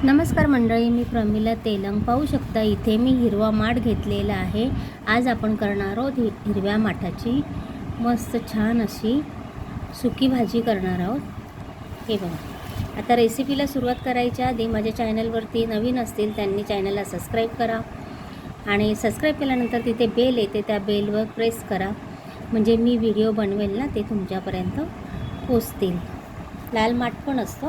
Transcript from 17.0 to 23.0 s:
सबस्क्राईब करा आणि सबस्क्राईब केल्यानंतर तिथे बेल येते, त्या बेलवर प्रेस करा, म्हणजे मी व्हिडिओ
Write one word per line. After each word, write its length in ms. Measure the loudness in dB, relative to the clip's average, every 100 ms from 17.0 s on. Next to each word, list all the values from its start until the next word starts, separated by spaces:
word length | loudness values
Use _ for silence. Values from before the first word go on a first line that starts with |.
सबस्क्राईब 460 | -4 -6 -4 -2 -2
करा 300 | 0 -2 -2 -6 -10 -12 -12 -12 -12 -14 -10 0
आणि 280 | 2 4
सबस्क्राईब 400 | 2 0 2 0
केल्यानंतर 460 | 2 0 2 2 0
तिथे 220 | 0 2 2
बेल 320 | 4 4 4
येते, 220 | 0 -2
त्या 180 | -2 -2
बेलवर 460 | 0 0 2 0
प्रेस 400 | -2 0 -2 -2
करा, 260 | -4 -2 -2 -4 -10 -14 -14 -14 -2
म्हणजे 240 | 2 4 6
मी 200 | 6
व्हिडिओ 360 | 4